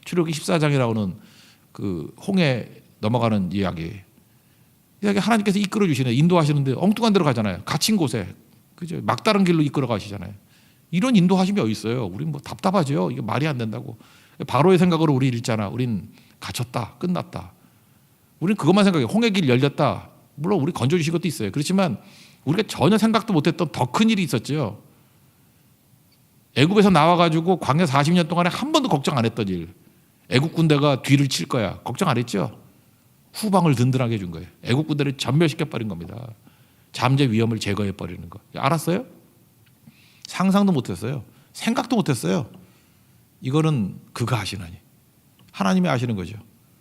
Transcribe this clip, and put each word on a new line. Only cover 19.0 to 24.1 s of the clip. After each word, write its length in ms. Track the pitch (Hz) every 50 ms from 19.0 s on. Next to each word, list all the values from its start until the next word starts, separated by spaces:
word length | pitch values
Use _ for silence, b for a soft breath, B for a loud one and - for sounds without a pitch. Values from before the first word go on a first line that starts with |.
| 123
"홍해 240 | 110 - 208 240 233
길 180 | 196 196 170 131
열렸다." 600 | 123 123 135 143 139 - 156 127 95 92 90 - - - _ _ _
물론 260 | - 143 180 208 190
우리 100 | 135 170
건져주신 400 | 180 - 117 135 156 185 156 156
것도 160 | 165 170 - 185
있어요. 240 | 143 - 117 98
그렇지만 480 | 95 139 147 - 180 196 196 165 110 - B B B B B B B B B
우리가 180 | 127 156 208 220 -
전혀 300 | - - 117 160 214 214
생각도 360 | 208 226 214 226 - - 202
못했던 360 | 156 143 175 - - 180 147 -
더 180 | - 123 131
큰 180 | - - 226
일이 140 | 226